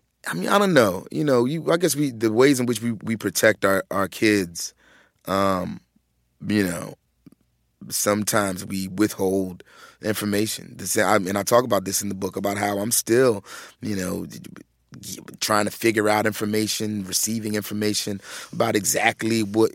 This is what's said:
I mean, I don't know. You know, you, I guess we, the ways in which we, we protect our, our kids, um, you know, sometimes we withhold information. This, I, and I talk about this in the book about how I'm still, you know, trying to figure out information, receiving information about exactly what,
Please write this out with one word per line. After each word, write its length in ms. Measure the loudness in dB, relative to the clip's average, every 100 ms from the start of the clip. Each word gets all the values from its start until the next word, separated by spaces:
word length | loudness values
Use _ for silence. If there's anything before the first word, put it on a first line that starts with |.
| _ _ -8
I 60 |
mean, 140 | -4 2
I 100 | 4
don't 160 | 6
know. 320 | 6 4 2 -6
You 140 | -4
know, 200 | 2 2
you, 260 | 2 0 0
I 60 | 2
guess 200 | 2 0
we, 140 | -2
the 220 | 0 2
ways 280 | 6 6 6
in 60 | 0
which 140 | -2
we, 120 | -4
we 240 | -4 -4 -2
protect 480 | -2 2 4 4
our, 200 | 2 0 0
our 160 | -4 -4
kids, 680 | 0 2 4 0 -6 -12 -14 _ _ _ _ -4
um, 540 | 0 0 0 -4 -10 _ _ _ _ _ _ -2
you 180 | 0
know, 300 | 0 -2 -10 -16 _ _ -20 _ _ _ _ _ -10
sometimes 760 | -4 0 0 0 0 0 -4
we 240 | -6 -6 -4
withhold 760 | 0 0 0 0 0 -2 -8 -18 -20 -20 -10
information. 720 | -6 -4 -2 0 0 -4 -10 -12
This, 200 | -4 0
I, 200 | 4 4
and 220 | 2 -2
I 40 |
talk 200 | 2 4
about 200 | 4 0
this 180 | 0 -4
in 60 | -4
the 60 |
book 220 | -6 -6 -2
about 220 | -2 0
how 200 | -2 -2
I'm 140 | -2
still, 520 | -2 2 4 4 2 -4 -16 -18 -10
you 160 | -6 -4
know, 300 | -4 -6 -8 -14 -18 -20 -20 _ _ -18 -14 -14 -14 -6
trying 240 | 0 2
to 60 | 0
figure 380 | -2 0 2 2
out 180 | 2 0
information, 800 | -2 -2 -2 -2 -2 -4 -6
receiving 500 | -4 -4 -2 -4 -4
information 640 | -4 -4 -4 -2 -2 -4 -8 -10 -16 -8
about 240 | -2 0 0
exactly 680 | 0 0 0 0 0 0
what, 300 | 0 2 2